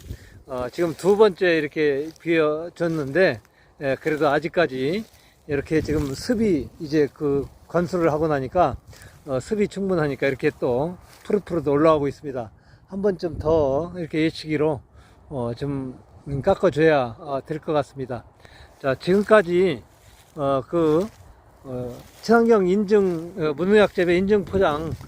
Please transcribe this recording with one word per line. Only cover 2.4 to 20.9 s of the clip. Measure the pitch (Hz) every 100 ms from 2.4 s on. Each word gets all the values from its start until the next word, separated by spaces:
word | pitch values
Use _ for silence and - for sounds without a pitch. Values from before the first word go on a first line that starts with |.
| 151 151 170 - 170 160 135 147 185 117 _ _ _ -
예, | 143 131
그래도 | 160 151 147
아직까지 | 147 151 180 160 131 135 196 220 _ _ _ -
이렇게 | 143 - 156
지금 | - 151 143
습이 | 135 - 226 220 156 117 -
이제 | 156 156 143
그 | - 147 139 123 - -
관수를 | 170 175 185 165
하고 | 151 160
나니까, | 143 131 180 156 120 - - - - 151
어, | 131
습이 | - 214 202
충분하니까 | 190 196 180 151 131 139
이렇게 | 135 151 -
또 | 151 123 160 180 - - -
푸릇푸릇 | 208 - 170 143
올라오고 | 143 160 156 143
있습니다. | - 151 127 110 - - - -
한 | 196
번쯤 | 202 180 175 139
더 | 151 160 139 139 175 180
이렇게 | 156 160
예치기로, | 160 - 156 151 151 135 - - - - -
어, | 139 117
좀 | 120 143 139 131 127 - - - 139
깎아줘야, | 196 190 190 143 160 147 123 113
어, | 156 135 -
될 | 156
것 | -
같습니다. | 151 135 139 127 117 - _ - - - -
자, | 139 131
지금까지, | - 196 202 214 170 175 190 123 - _ - - - 160
어, | 139 139 -
그, | 170 160